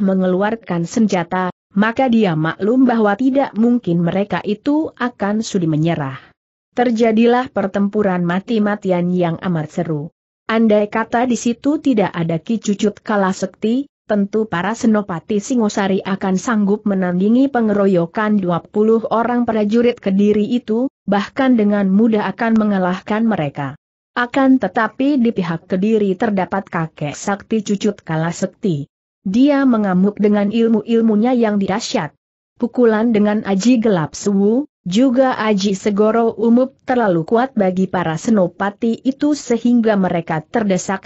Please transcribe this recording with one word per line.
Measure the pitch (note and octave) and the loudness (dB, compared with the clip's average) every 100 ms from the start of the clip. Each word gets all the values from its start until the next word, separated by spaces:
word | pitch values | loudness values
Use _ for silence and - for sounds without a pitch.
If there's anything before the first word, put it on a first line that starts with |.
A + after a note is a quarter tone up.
mengeluarkan | G3 F#3+ F#3 F3+ G#3 A3+ - F3 | 0 0 0 0 -2 -4 -6 -6
senjata, | E3+ A#3 G#3+ F#3 E3+ F#3 F3+ - _ | -4 0 0 0 -4 -4 -4 -8 _
maka | G3 A3 A3+ C4+ | -2 0 0 2
dia | A3+ G3 D#3 | 2 2 0
maklum | D#3 - G3 C4 B3+ | -2 -2 0 2 4
bahwa | A#3 G#3 G3+ | 4 2 2
tidak | C4 C4+ C4+ G3+ | 0 0 -2 0
mungkin | A#3+ A#3+ F3 E3+ E3+ | 2 2 0 0 0
mereka | F#3 G#3 F3 G3 | -2 -2 -4 -4
itu | G#3 - D4 D#4+ | -6 -2 -2 -2
akan | - B3 - G3+ G#3+ | -6 -8 -4 -4 -4
sudi | A3+ G3 E3 | -2 -2 0
menyerah. | D3+ E3 D#3+ C#3 C3+ - _ _ _ _ - | 0 0 -2 -4 -10 -18 _ _ _ _ -2
Terjadilah | B3 A3 A#3 A3 A#3 B3 C4 | -2 2 2 4 4 2 0
pertempuran | G3+ G#3 G3+ G3+ G#3+ G3+ F3+ | -4 -4 -2 -2 0 -2 0
mati-matian | F3 F#3 - A3+ G#3 G#3+ F#3+ F3 F3 | -2 -2 -2 -2 0 -2 -2 -2 0
yang | F3+ E3+ E3 | 0 0 -2
amat | F#3+ E3 D3+ | -4 -4 -4
seru. | - E3 D3+ D3 _ _ _ - | -6 -4 -4 -8 _ _ _ -4
Andai | A3+ A3+ G#3+ G#3 | 0 2 2 0
kata | A3 A3 A#3 B3+ | -2 -2 -2 0
di | |
situ | A3 A#3+ A#3 C#4 D4+ | -2 -2 -2 -2 -2
tidak | D4 G#3+ F3+ | 0 0 0
ada | F3 E3 E3 | -2 -4 -4
Ki | - A3+ | -4 -4
Cucut | - G3+ G#3 - | -2 -2 -2 -4
Kala | - G#3 F#3+ | -4 -2 0
Sekti, | F#3+ F#3+ - G#3+ B3 C#4+ _ - | -2 -6 -6 -2 -2 -4 _ -4
tentu | G#3 G3 G#3+ A3 | -2 -2 -2 -2
para | E3+ F#3+ | -4 -4
senopati | A3+ A#3 G#3 G3+ E3+ - G#3 | -2 0 0 0 -8 -4 -4
Singosari | - B3 G#3 A3 G3 F#3+ | -2 -2 0 0 -2 -2
akan | - G3 G3 F#3 | -4 -4 -2 -2
sanggup | B3 G#3+ G3 G#3+ G#3+ | -2 0 0 0 -2
menandingi | F#3+ F3+ F3+ G3+ A#3+ C#4 | -2 -2 0 2 2 2
pengeroyokan | B3 A3 G3+ G3 F3+ E3+ - G#3+ G#3 | 0 0 2 2 2 0 -2 0 0
dua | F3 E3+ | 0 -4
puluh | - G#3 A3 A3+ A3 | -4 0 2 2 0
orang | G#3+ A#3 A#3+ | -2 0 -2
prajurit | A#3 A3 G#3 A#3 A#3+ - | 0 0 0 2 2 0
Kediri | G3 F#3+ G#3 G#3 G#3 | -2 2 2 2 0
itu, | A#3+ - A3 C4 _ | -2 -2 -2 -2 _
bahkan | - G3+ G3+ - C4+ A#3+ | -4 -2 -2 -2 2 4
dengan | G#3 G3+ F#3+ | 2 2 2
mudah | G3 A3+ G#3 G3 | 4 4 2 -2
akan | - A3+ A3+ | -4 0 2
mengalahkan | G#3+ G3 F3+ F#3 - G#3+ A3+ | 2 0 0 -2 -4 -2 0
mereka. | F#3 D3 - C3+ - _ _ _ - | 0 -4 -4 -8 -10 _ _ _ -6
Akan | B3 C#4 C4+ C4 | -4 2 4 4
tetapi | F#3 A#3+ A3 - C4+ D4 | 2 -2 -2 0 0 2
di | A#3 | 0
pihak | A3+ E3+ E3 - | 0 -4 -4 -4
Kediri | F#3+ G#3 A3+ G3+ F#3 | -2 0 2 0 0
terdapat | A#3 G3 F3+ G3 G3+ | -2 -2 -2 -4 -6
kakek | F3 D#3+ - D3 | -6 -6 -6 -10
sakti | - - G3 - A3 | -8 -6 -6 -4 -4
Cucut | G#3 G3+ G#3 F#3+ | -2 -2 -2 -4
Kala | - D#3+ E3 | -4 -4 -4
Sekti. | E3+ - - G#3 D3 C#3 _ _ _ G3 | -4 -6 -4 -4 -2 -6 _ _ _ -4
Dia | G#3 C#4 C#4 C4+ | 2 4 4 2
mengamuk | A3 G3+ F3+ G3 G3+ | 2 2 2 2 2
dengan | G#3 G#3 G3+ | 2 2 0
ilmu-ilmunya | A3+ A3+ A3 - A3+ A3+ G#3 A#3 B3+ | 2 2 2 0 0 2 2 2 2
yang | A3 G#3 | 0 0
dahsyat. | F#3+ G3 - A3+ D#3 _ _ _ _ - | -2 -4 -4 -4 -6 _ _ _ _ -6
Pukulan | A#3 B3+ A#3 G#3+ A#3+ | -4 2 2 4 2
dengan | G#3 G#3 G#3 | 2 2 0
aji | G3 G3 A3+ B3+ | -2 0 2 2
gelap | A3 F3+ D3+ - | 2 0 -2 -4
suwu, | G3+ G3 G3+ A#3+ D4+ _ F3+ | -2 2 2 0 -2 _ -4
juga | F#3+ C4+ A#3+ C4 - | 2 2 4 2 0
aji | A3 G#3 G3 F#3+ | 0 0 0 -2
segoro | G#3+ G3+ G#3+ A#3 A3+ | -2 0 2 2 0
umup | - A#3 A#3+ C4 _ - | 0 2 2 2 _ -4
terlalu | B3 G#3+ E3+ D#3+ | 0 0 0 0
kuat | A#3 C4 | 0 0
bagi | G#3+ F#3+ F3+ F#3 | 0 -2 0 -2
para | F#3 E3+ D#3+ | -2 -4 -4
senopati | - G#3+ F3+ - G3 G3+ A3+ A3+ | 0 0 0 -2 -6 -4 -4 -2
itu | C4 C4 D4 D4 | -4 -2 -2 -2
sehingga | - A#3 A#3+ A#3+ A3 G3+ | -2 -2 2 2 2 2
mereka | F#3 F3 E3 D#3+ | 0 -2 -4 -6
terdesak | - A#3+ G#3+ F3+ - F#3+ | -4 -4 0 -2 -2 -8